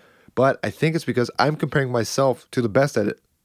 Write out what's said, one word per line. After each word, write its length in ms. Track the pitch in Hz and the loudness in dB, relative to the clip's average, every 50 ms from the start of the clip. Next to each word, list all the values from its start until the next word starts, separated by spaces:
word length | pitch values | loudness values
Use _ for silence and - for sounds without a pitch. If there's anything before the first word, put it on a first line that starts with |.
| _ _ _ _ _ - _ | _ _ _ _ _ -6 _
But 240 | - 127 135 - - | 2 2 2 2 0
I 60 | - 107 | -4 -8
think 240 | - - 143 165 160 | -4 -2 -2 0 0
it's 120 | 165 - | -2 -4
because 240 | - 107 123 120 - - - | -2 -2 -2 -2 -2 0 0
I'm 180 | 123 143 151 | 0 0 0
comparing 340 | - - 135 - 151 135 127 | -2 -4 -2 -2 -2 -2 0
myself 560 | 123 117 110 - - - 139 135 120 - - _ | 0 -2 -2 -2 0 0 0 0 0 -2 -8 _
to 100 | - 131 | -2 -2
the 80 | 120 110 | -2 2
best 280 | 98 135 139 143 - 113 | 2 2 2 2 0 -2
at 80 | 101 - | -2 -2
it. 100 | - - _ _ _ _ | -4 -8 _ _ _ _